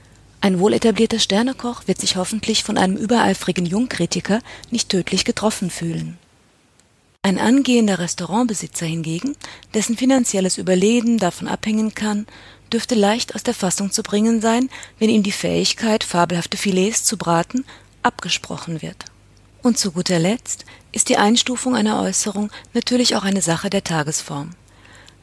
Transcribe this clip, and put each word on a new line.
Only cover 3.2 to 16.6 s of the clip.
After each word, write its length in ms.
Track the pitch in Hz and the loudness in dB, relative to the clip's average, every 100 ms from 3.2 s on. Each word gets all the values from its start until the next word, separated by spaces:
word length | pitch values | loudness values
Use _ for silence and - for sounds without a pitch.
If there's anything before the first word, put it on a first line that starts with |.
| 196 190 - 185 175 | 2 0 -2 -2 -2
Jungkritiker 720 | 202 254 - 170 180 - 220 - - - | -2 -2 -2 -2 -2 -2 -2 -2 -20 -6
nicht 200 | 233 - | -4 0
tödlich 340 | 185 - 190 | -2 0 -2
getroffen 460 | - - 214 - 175 | -2 -2 -2 -2 -6
fühlen. 480 | - 165 165 160 175 _ _ _ _ _ _ _ _ _ - | -4 -6 -6 -8 -12 _ _ _ _ _ _ _ _ _ -2
Ein 140 | 196 185 | 0 2
angehender 600 | 214 277 254 240 214 175 | 4 4 4 4 4 0
Restaurantbesitzer 840 | 175 - 160 214 247 190 165 - | -2 -4 -2 0 0 -2 -8 -6
hingegen, 520 | 165 165 160 165 277 294 - - - | -4 -4 -4 -4 -6 -8 -14 -20 -4
dessen 220 | 214 202 226 | -4 -2 0
finanzielles 600 | 254 269 240 196 185 - | 4 4 2 0 0 0
Überleben 600 | 185 185 208 240 233 226 | 2 4 4 4 2 2
davon 280 | 175 - - | 0 -2 -6
abhängen 480 | 185 220 214 220 | -4 -2 0 -2
kann, 320 | - 214 208 220 - - - - | -2 -2 -2 -6 -16 -20 -20 -4
dürfte 240 | 226 - 226 | -4 0 2
leicht 400 | 202 233 - 214 | 4 2 -4 -4
aus 80 | |
der 100 | 247 | -4
Fassung 380 | - 180 - 196 | -2 -2 0 -2
zu 100 | - | -2
bringen 380 | - 208 226 226 | 0 2 2 2
sein, 280 | 226 233 262 - - - | 2 2 0 -4 -18 0
wenn 100 | 220 | 4
ihm 140 | 220 | 4
die 80 | 196 | 2
Fähigkeit, 720 | - 175 170 196 - 226 214 | -2 0 0 0 0 0 0
fabelhafte 540 | - 175 170 175 - | 0 0 2 0 -4
Filets 480 | 202 | -4